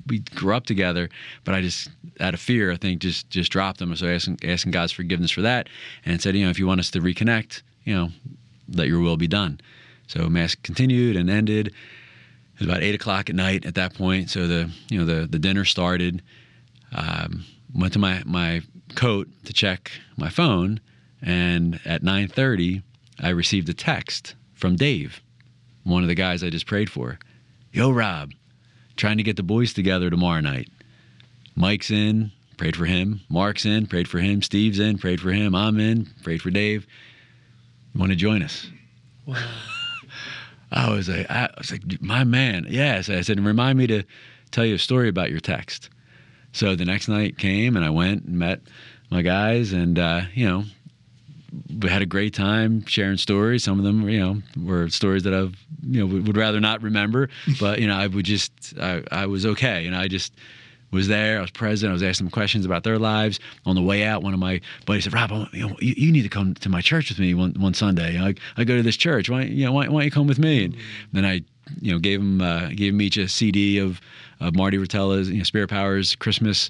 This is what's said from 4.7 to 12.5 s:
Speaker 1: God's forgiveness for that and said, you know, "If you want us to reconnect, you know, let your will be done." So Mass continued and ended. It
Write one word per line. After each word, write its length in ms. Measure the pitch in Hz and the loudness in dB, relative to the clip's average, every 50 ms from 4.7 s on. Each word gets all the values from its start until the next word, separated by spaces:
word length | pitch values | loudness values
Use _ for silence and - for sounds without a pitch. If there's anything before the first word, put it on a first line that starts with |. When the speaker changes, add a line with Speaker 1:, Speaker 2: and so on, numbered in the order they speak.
Speaker 1:
God's 220 | 85 90 85 85 - | 0 0 0 -2 -4
forgiveness 380 | - 90 85 92 85 87 82 | -6 -4 -2 -2 0 0 0
for 100 | - 87 | 0 0
that 260 | 98 113 127 120 - - - - - - - - - | 0 0 0 0 -2 -6 -12 -18 -18 -18 -18 -10 -4
and 160 | 87 87 85 | -4 -2 0
said, 140 | - 101 95 | 0 0 2
you 80 | 101 98 | 2 2
know, 60 | 90 | 2
"If 80 | 85 90 | 0 0
you 80 | 95 92 | 2 2
want 120 | 92 90 | 2 2
us 120 | 87 - | 0 -2
to 100 | - 92 | -2 -2
reconnect, 640 | 82 90 87 - 110 117 117 110 107 - - - - _ _ _ _ | 0 0 0 0 0 2 2 0 -2 -6 -12 -18 -20 _ _ _ _
you 120 | 113 104 | -2 -2
know, 160 | 92 87 82 82 - - - - - - - - - - - 64 | 0 -2 -2 -6 -10 -16 -18 -18 -20 -20 -20 -20 -20 -14 -6 -2
let 140 | 85 78 65 | 0 0 2
your 120 | 82 85 | 2 2
will 180 | 85 85 82 80 | 2 2 2 0
be 100 | 87 82 | 0 0
done." 320 | 87 104 98 82 71 - - - - - - - - - _ - | 0 0 0 -2 -4 -8 -14 -20 -20 -20 -20 -20 -20 -20 _ -8
So 220 | - 85 82 82 | -4 -2 0 0
Mass 260 | 82 85 85 85 - | 2 0 0 0 -2
continued 600 | - - - 85 - 127 131 127 123 123 117 104 | -6 -8 -6 -2 0 2 4 4 4 2 2 2
and 140 | 90 87 90 | 2 2 2
ended. 380 | 101 107 107 107 107 107 107 120 | 2 2 2 2 2 0 -2 -2
It 60 | - - - - - - - - - - - - - - _ _ | -6 -12 -18 -20 -20 -20 -20 -20 -20 -20 -20 -20 -20 -20 _ _